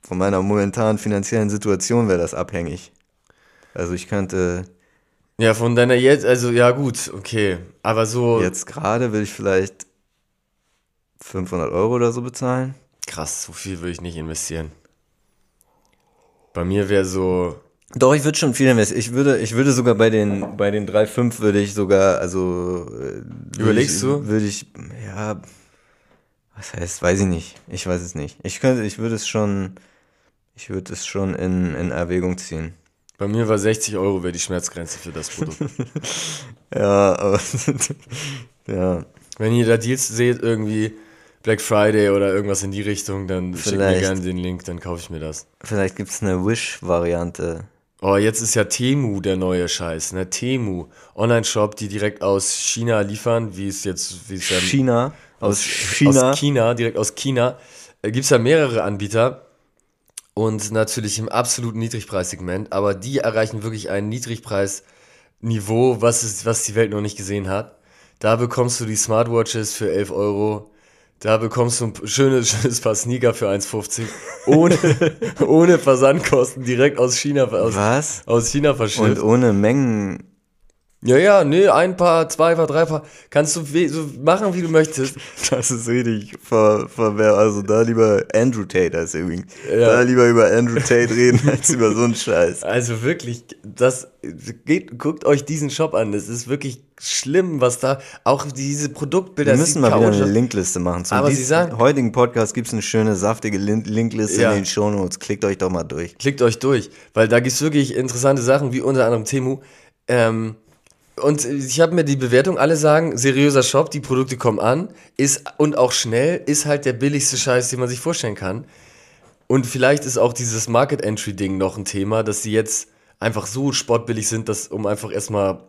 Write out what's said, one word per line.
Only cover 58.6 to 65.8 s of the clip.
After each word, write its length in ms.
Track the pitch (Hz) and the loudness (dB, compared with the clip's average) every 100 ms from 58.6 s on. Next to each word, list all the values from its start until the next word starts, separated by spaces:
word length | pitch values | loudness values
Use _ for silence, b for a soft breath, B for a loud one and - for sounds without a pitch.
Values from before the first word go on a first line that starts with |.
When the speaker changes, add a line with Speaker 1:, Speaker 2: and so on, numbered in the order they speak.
| 143 113 | 2 0
Speaker 2:
Anbieter 600 | 90 101 101 110 123 135 _ _ _ _ _ _ _ - _ | -2 -4 -4 0 0 -2 _ _ _ _ _ _ _ -20 _
und 360 | - 110 107 104 | -4 -2 -2 -4
natürlich 480 | 110 110 - 107 110 | -2 -2 -2 -6 -6
im 100 | 110 | -4
absoluten 520 | 117 120 - 117 113 | -2 -2 -4 -4 -6
Niedrigpreissegment, 920 | 113 117 - 98 90 95 90 95 107 | -6 -6 -6 -6 -6 -8 -8 -6 -4
aber 220 | 98 101 | -2 0
die 240 | 95 117 139 | -2 -4 -2
erreichen 460 | 117 110 110 110 | -2 -2 -2 -4
wirklich 260 | 110 110 - | -8 -10 -6
ein 180 | 101 107 | -6 -4
Niedrigpreisniveau, 1900 | 117 120 110 - 98 98 - _ _ _ _ _ _ 117 113 101 113 | -8 -8 -10 -6 -2 -2 -6 _ _ _ _ _ _ -6 -4 -2 2